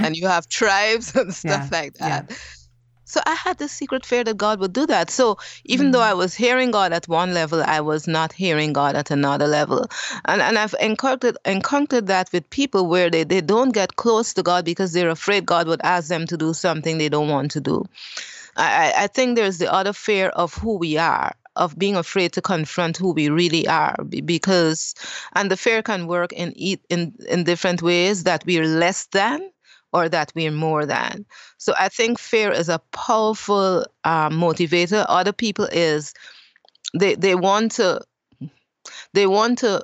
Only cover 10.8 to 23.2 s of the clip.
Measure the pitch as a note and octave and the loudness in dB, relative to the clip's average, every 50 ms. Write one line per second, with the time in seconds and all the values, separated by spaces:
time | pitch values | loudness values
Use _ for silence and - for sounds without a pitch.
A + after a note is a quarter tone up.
10.8 | F3+ A3 A3 - - C4+ B3+ B3+ - A#3+ - - - - G3 G3 - - C#4 C#4+ | 0 0 0 0 0 -2 -2 0 0 -2 -2 -2 -4 -2 -2 -2 -2 0 0 0
11.8 | D4 - C4+ A#3+ G3+ F#3 F#3+ F#3 F#3 - - F3 - _ - C4+ C#4 C4+ - F#3+ | 0 0 0 0 0 0 0 0 0 0 -2 -4 -4 _ -4 -2 -2 0 2 0
12.8 | F#3 E3 F3 F3+ F3+ E3+ E3 D#3+ D#3+ D3 F3+ F#3+ D#3 C#3+ G#3 A#3 C4+ C4 G#3 G#3 | 2 2 4 2 4 4 2 0 2 2 0 0 2 2 2 2 2 2 2 0
13.8 | F#3 - - - - A#3 A3+ G#3+ A#3+ - - F#3+ F3+ F3 F3 F3+ E3+ E3 E3+ - | 0 0 -4 -2 2 2 2 2 0 0 -2 0 2 2 2 2 0 -2 -2 -2
14.8 | F#3+ F3+ D#3+ F3+ F3 E3 D#3+ - - G3 G#3 G3 E3+ - F3 E3+ E3+ D#3+ E3 - | -2 0 0 0 0 0 0 0 0 0 0 2 2 2 2 2 2 2 -2 0
15.8 | - D#3+ F3+ F3 D#3 D3+ F3+ D#3+ E3 D#3+ F3 D#3 D#3 D#3+ E3 - - F3 D#3+ D#3+ | 0 0 0 0 0 -2 -4 -4 -2 -4 -4 -2 -2 -2 -2 0 -2 -2 -2 0
16.8 | D#3 E3 D#3+ D#3+ D3+ D3 D3 D3+ D3+ D3+ D3 C3+ C#3 D3 - D3+ C#3 D3 D#3 - | -2 -2 -2 0 0 0 0 0 0 0 0 0 -2 -2 -4 -4 -2 -2 -2 -2
17.8 | - - - - - - - - - - - - - - _ - D3+ C#3+ A2 D#3+ | -4 -8 -12 -18 -20 -16 -14 -14 -14 -14 -16 -18 -20 -8 _ 0 2 2 4 4
18.8 | D#3+ C#3+ - D3 G3+ G3+ - C4 B3+ B3 A#3+ A#3 G#3+ F#3+ F#3 D#3+ F3+ - E3 F#3+ | 4 2 2 2 0 0 0 0 0 2 2 2 2 0 0 -2 0 0 0 0
19.8 | F#3+ G3+ G3+ - - A3 G#3 F#3+ F#3+ F3+ - - F3 D#3+ - - G#3+ A3+ G#3+ F3 | 0 -2 -4 -4 -2 0 0 2 0 0 0 -2 -2 -2 -4 -6 -4 -4 -2 -2
20.8 | E3+ D#3+ D3+ D#3 E3 D3+ - - - - - - _ - _ - F3+ E3+ D3 D#3+ | -2 -2 0 0 2 2 2 0 0 -2 -6 -8 _ -10 _ -2 -2 -2 -2 -2
21.8 | G3 G3 G3+ F3+ E3 - - G3 F3+ E3+ - F3 - - F#3+ D#3+ D3+ - - F3+ | -2 0 0 -2 -2 -2 -2 0 0 0 -2 -4 -2 -2 -2 -2 -2 -2 -2 -2
22.8 | F3 E3 E3 - F#3 F#3 D3+ D#3+ | -2 -2 -2 -2 -2 -2 0 0